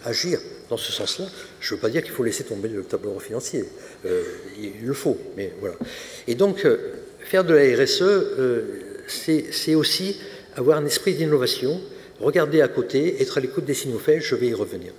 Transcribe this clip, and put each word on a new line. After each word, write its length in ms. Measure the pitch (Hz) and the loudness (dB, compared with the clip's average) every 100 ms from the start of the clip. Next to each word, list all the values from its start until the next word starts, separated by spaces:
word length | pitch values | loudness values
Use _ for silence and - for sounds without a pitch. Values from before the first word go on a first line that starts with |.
agir 360 | 120 113 175 175 - - - | -4 -4 -2 -2 -4 -16 -6
dans 100 | 117 | -6
ce 140 | - | -4
sens-là. 360 | - 107 - 190 - - - | -4 -4 -6 -8 -12 -18 -12
Je 120 | - | -8
ne 60 | 104 | -2
veux 40 | |
pas 100 | 113 | 0
dire 100 | 120 | -2
qu'il 100 | 117 | -4
faut 120 | - | -2
laisser 200 | 117 104 | -2 -2
tomber 260 | - 104 110 | -6 -6 -4
le 120 | 107 | -6
tableau 380 | 90 107 104 98 | -4 -4 -4 -8
financier. 460 | - 113 - 135 92 - - - 92 | -6 -8 -4 -6 -6 -10 -18 -10 -2
Euh, 160 | 90 87 - 95 101 | -2 -2 -8 -14 -12
il 240 | 104 101 | -12 -8
le 100 | 117 | -6
faut, 240 | 139 156 110 - 95 | -2 -2 -2 -6 -8
mais 160 | 95 85 | -8 -6
voilà. 160 | 98 87 120 - - - - | -8 -6 -10 -12 -14 -12 -6
Et 60 | |
donc, 320 | 123 202 185 151 | 2 2 4 4
euh, 120 | 113 - - - - | 4 0 -10 -16 -18
faire 240 | - 190 | 0 2
de 100 | 175 | 6
la 80 | 156 | 8
R 200 | 139 120 | 8 6
S 200 | 139 - | 4 4
E, 40 | 185 | 4
euh, 580 | 202 - - 131 120 107 101 - - - | 4 2 0 2 0 -2 -10 -12 -16 -12
c'est, 380 | - - 160 - | -8 0 0 0
c'est 240 | - - 156 | -4 2 4
aussi 420 | 147 - 190 196 - - - - | 4 0 -2 -6 -10 -16 -14 0
avoir 240 | 127 156 | 4 4
un 60 | 147 | 2
esprit 260 | - - | 0 0
d'innovation, 680 | 151 160 147 123 - 127 170 - - - - | 2 4 4 4 0 0 -2 -6 -16 -18 -2
regarder 420 | 120 170 151 156 | 2 4 4 6
à 60 | 131 | 4
côté, 540 | - 120 135 160 - | 4 0 2 2 2
être 160 | 131 - | 0 0
à 40 | |
l'écoute 240 | 131 - 143 | -2 -2 -2
des 100 | 139 | -4
signaux 240 | 135 117 | -2 -2
faibles, 240 | - 156 | 2 2
je 100 | 151 | 2
vais 140 | 123 123 | 0 0
y 60 | 110 | 0
revenir. 360 | 101 95 90 | -4 -6 -12